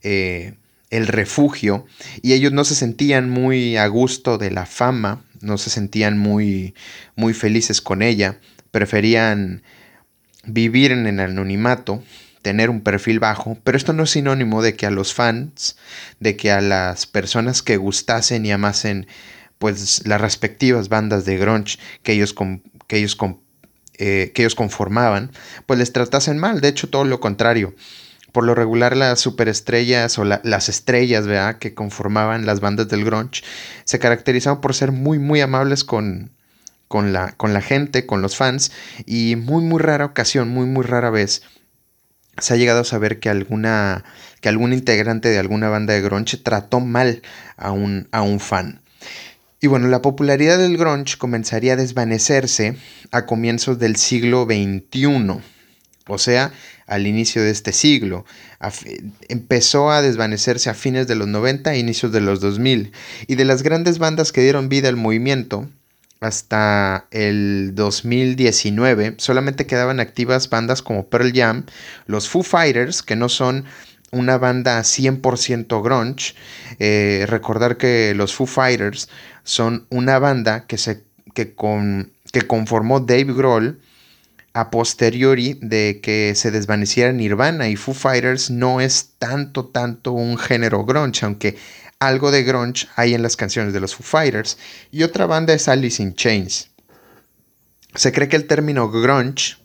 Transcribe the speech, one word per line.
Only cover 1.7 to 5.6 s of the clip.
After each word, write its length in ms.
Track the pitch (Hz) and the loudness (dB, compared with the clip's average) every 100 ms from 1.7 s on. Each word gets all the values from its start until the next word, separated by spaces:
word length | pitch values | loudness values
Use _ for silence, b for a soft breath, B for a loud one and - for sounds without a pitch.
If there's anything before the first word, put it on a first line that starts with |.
| 101 - B B B | -2 -4 B B B
y 140 | 123 | 2
ellos 180 | 131 139 | 4 4
no 120 | 139 | 2
se 100 | 139 | 0
sentían 560 | 147 120 113 143 135 127 | 0 -2 -2 2 2 2
muy 480 | 123 127 131 123 113 | 0 0 2 0 0
a 80 | 104 | 0
gusto 500 | 107 127 - - 110 | 2 0 0 -2 -2
de 140 | 101 | -2
la 160 | 92 92 | -4 -8
fama, 580 | - 123 127 104 117 - - | -2 0 0 -4 -6 -12 -14
no 160 | 104 | -6
se 140 | 104 | -4